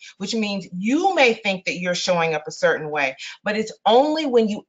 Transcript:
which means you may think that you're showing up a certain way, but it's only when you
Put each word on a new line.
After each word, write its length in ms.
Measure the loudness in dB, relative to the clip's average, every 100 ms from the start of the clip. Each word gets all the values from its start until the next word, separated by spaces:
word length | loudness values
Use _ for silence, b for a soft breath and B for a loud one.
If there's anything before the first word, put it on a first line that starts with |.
| B B
which 180 | -6 -4
means 320 | -2 -4 -8
you 420 | -8 -2 0 2 4
may 180 | 4
think 320 | 2 -2 -4 -4
that 120 | -6
you're 180 | -4 -4
showing 380 | 0 0 0
up 100 | -2 -6
a 40 |
certain 380 | -2 0 0 -2
way, 280 | -2 -2 -4 B B
but 140 | -6 -4
it's 160 | -4 -4 4
only 400 | 4 4 2 2
when 240 | 2 2
you 160 | -2